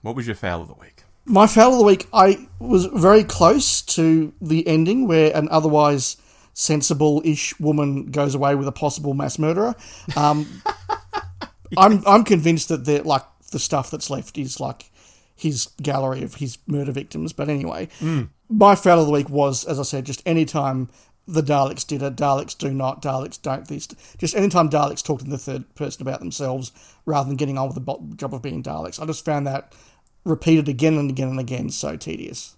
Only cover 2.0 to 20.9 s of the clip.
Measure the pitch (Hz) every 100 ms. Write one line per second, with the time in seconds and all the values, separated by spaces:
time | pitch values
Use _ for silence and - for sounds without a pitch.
2 | - 226 196 196 - - 233 202 180 240
3 | 175 214 208 - 175 147 - - - -
4 | 165 160 151 - 170 160 170 160 160 240
5 | 247 160 156 156 151 156 156 151 147 143
6 | 127 - _ _ _ - - 151 139 147
7 | 151 147 160 151 - - 151 147 143 139
8 | - 139 143 135 143 143 139 - 147 151
9 | 147 139 147 - 156 170 226 226 - -
10 | - 147 147 151 151 185 403 - - 415
11 | - 427 - - - _ - 180 196 208
12 | 202 202 226 190 160 165 - 156 127 147
13 | 151 139 - _ - - - 147 127 151
14 | - 135 - - 131 - 139 - - _
15 | _ _ _ _ 165 135 - - 143 139
16 | 135 131 - - 139 - - 143 143 135
17 | - 156 156 - 143 147 85 80 - -
18 | 156 156 113 _ _ 220 202 196 185 170
19 | 151 147 143 143 139 131 - 139 135 139
20 | 131 131 - 165 156 156 139 131 123